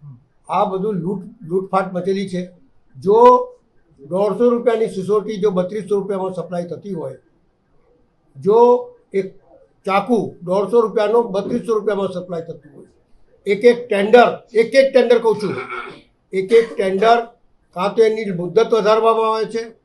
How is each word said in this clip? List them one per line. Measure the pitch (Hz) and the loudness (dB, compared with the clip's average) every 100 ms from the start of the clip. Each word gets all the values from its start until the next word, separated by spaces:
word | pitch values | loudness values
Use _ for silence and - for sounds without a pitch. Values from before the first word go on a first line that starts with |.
| 147 123 _ _ - | -20 -20 _ _ -6
આ | 175 202 | -2 -2
બધું | 190 208 190 | -2 -4 -4
લૂંટ, | 160 208 - - | -6 -8 -10 -18
લૂંટફાટ | 156 185 190 190 190 | -6 -6 -2 -4 -4
મચેલી | 185 185 196 196 | -4 -4 -4 -4
છે. | 175 180 - _ _ _ 135 | -8 -10 -14 _ _ _ -6
જો | 170 220 247 247 - - _ _ _ _ 151 | 2 6 8 8 2 -12 _ _ _ _ -8
દોઢસો | 185 208 185 240 | -2 -2 0 0
રૂપિયાની | 240 247 220 214 | 0 0 0 -2
સિસોટી | 185 180 208 196 214 | -4 -2 -2 -2 -4
જો | 208 | -2
બત્રીસો | 185 180 208 196 202 | -2 -4 -6 -4 -4
રૂપિયામાં | 190 196 185 | -4 -6 -6
સપ્લાય | 180 165 175 175 | -8 -10 -10 -10
થતી | 165 202 | -14 -12
હોય, | 175 139 123 _ _ _ _ _ _ _ _ _ _ _ 139 | -10 -12 -14 _ _ _ _ _ _ _ _ _ _ _ -6
જો | 156 226 240 247 - - _ | 2 4 6 4 -2 -18 _
એક | 196 185 - _ _ _ _ 196 | -6 -6 -10 _ _ _ _ -4
ચાકુ | 196 196 233 - - | -2 0 -2 -2 -8
દોઢસો | 175 190 196 233 | -4 -2 0 0
રૂપિયાનો | 214 220 208 233 | 0 0 0 0
બત્રીસો | 220 190 196 240 - | 0 -4 -4 -6 -4
રૂપિયામાં | 214 202 202 190 | -4 -2 -2 -4
સપ્લાય | 180 180 165 | -8 -10 -10
થતું | 165 156 143 - | -12 -16 -20 -20
હોય, | - _ _ _ _ _ 196 | -20 _ _ _ _ _ -4
એક | 202 240 | 2 2
એક | 233 - | 2 0
ટેન્ડર, | 196 208 240 208 - _ | -2 4 6 6 2 _
એક | 214 226 269 | -2 2 2
એક | 269 | 4
ટેન્ડર | 262 240 233 | 4 4 2
કહું | 226 208 | 2 -2
છું, | 190 175 - - - - _ _ _ | -4 -8 -10 -12 -14 -18 _ _ _
એક | 190 190 | -6 2
એક | 233 226 - | 4 2 -2
ટેન્ડર | 190 190 220 233 233 _ _ _ _ | -2 2 4 4 0 _ _ _ _
કાં | 175 196 226 | -6 -2 2
તો | |
એની | 220 220 202 | 2 0 -4
મુદ્દત | 175 175 214 226 | -6 -2 0 2
વધારવામાં | 226 202 220 226 220 220 220 | 2 2 2 2 2 0 -2
આવે | 202 | -4
છે | 226 226 - | -8 -10 -16